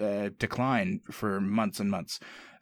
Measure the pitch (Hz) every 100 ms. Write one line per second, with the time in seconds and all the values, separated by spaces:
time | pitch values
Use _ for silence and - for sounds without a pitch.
0 | 104 101 101 - 113 - 131 120 92 98
1 | - - 107 98 98 107 107 - 101 92
2 | 78 - - - - -